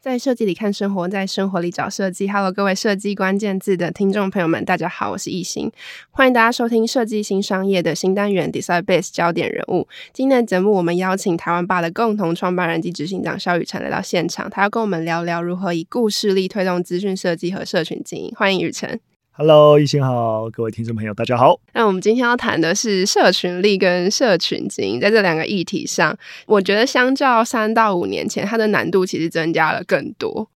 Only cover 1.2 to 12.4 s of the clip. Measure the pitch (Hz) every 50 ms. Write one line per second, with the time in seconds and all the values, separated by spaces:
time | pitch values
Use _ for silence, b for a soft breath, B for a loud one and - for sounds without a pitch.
1.2 | 190 190 - - 190 196 190 180 170 175 185 - - 202 196 - 202 190 180 -
2.2 | 202 196 202 202 202 190 185 - 202 196 190 190 - 226 202 196 202 202 202 190
3.2 | 196 190 190 202 220 208 190 190 190 - 196 170 180 165 175 - 202 196 190 208
4.2 | 202 190 - 202 175 160 165 - - - 185 175 160 170 - - - 208 - 196
5.2 | - - - 185 175 - - - - - B B B B B B B B _ -
6.2 | 269 254 254 233 226 226 240 - 240 233 233 226 220 233 - 269 233 214 214 214
7.2 | 214 - 202 190 202 - 208 185 190 196 196 180 170 165 147 - - 185 190 202
8.2 | 202 208 202 185 151 - - - 190 - 180 175 170 - 190 226 233 - - -
9.2 | 175 170 175 165 151 98 - - - - - - - B B B B B B -
10.2 | 254 269 269 247 240 214 190 185 185 208 214 190 175 170 170 175 185 185 185 196
11.2 | - 202 170 170 - - 170 175 175 190 190 180 170 170 175 - 233 226 208 208
12.2 | 196 165 170 175